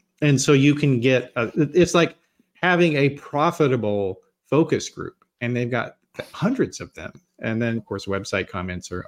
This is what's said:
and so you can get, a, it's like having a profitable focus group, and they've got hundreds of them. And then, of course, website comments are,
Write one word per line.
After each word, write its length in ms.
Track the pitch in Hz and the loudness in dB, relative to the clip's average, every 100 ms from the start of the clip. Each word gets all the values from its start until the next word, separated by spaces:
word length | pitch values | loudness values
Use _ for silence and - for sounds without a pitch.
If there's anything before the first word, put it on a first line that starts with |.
| _ _ | _ _
and 180 | 147 135 | 2 2
so 140 | - | 4
you 200 | 139 143 | 4 4
can 240 | 143 147 123 | 4 2 2
get, 320 | 127 127 123 123 | 2 2 0 -4
a, 160 | 113 - | -4 0
it's 380 | 143 165 170 | 0 2 4
like 220 | 175 160 - _ _ _ | 4 0 -2 _ _ _
having 420 | _ 175 175 175 143 | _ 0 2 2 4
a 140 | 139 | 0
profitable 1120 | 143 - 143 165 - 143 127 107 101 98 - _ _ _ | 0 -6 0 0 2 2 2 0 -2 -2 -6 _ _ _
focus 420 | 143 165 110 - | 0 2 0 -4
group, 360 | - - - _ _ | -10 -14 -14 _ _
and 120 | 120 | -4
they've 160 | 123 123 | -2 -2
got 280 | 123 - - _ - - | -2 -4 -10 _ -14 -14
hundreds 480 | - 196 262 113 - | -4 -2 0 -2 -4
of 140 | 87 | -14
them. 180 | - 87 - _ _ | -14 -16 -16 _ _
And 200 | 113 113 | -6 -2
then, 160 | 117 113 | -2 -4
of 80 | |
course, 220 | - 98 - | -6 -8 -4
website 420 | 98 98 95 90 | -6 -4 -6 -6
comments 420 | 95 90 87 - | -6 -8 -8 -10
are, 140 | 90 | -10